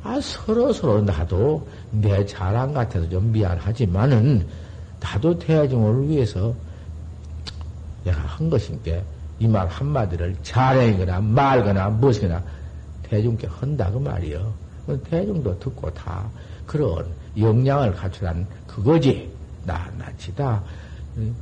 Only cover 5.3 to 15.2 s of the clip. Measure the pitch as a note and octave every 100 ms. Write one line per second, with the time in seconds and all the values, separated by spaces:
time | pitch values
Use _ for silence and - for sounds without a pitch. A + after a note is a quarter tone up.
5.3 | F3 F3 D#3+ D3 B2+ G#2+ A#2+ C#3+ D#3 A#2+
6.3 | F#2+ G#2+ B2+ - - - - - - -
7.3 | - - - - - - - - D#2+ D2
8.3 | - D#3+ C#3+ - C#2+ - E2 - - -
9.3 | - A2+ G#2+ F2+ - C#3 D3 G2+ E2+ F2
10.3 | F#2 - A#2+ C3 C3 A#2+ G2 F2+ F2+ G#2+
11.3 | A2 C#3 C3+ G2+ G2 F#2+ A2 C3+ A#2+ F#2+
12.3 | E2 F#2 - - - - - - G#2+ A2+
13.3 | A#2 - - C3 D3 F#2 G#2+ C#3+ G#2+ E2
14.3 | D2+ G#2 G#2 - - - C#3+ - E3